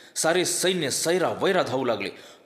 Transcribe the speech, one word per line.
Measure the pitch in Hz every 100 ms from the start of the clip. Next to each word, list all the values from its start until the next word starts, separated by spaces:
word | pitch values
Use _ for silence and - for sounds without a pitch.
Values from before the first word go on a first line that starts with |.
| - -
सारे | 160 175
सैन्य | 170 - 175 185 135
सैरा | - 160 180 139 98
वैरा | 160 185
धावू | 117 131
लागले. | 120 107 95 - - -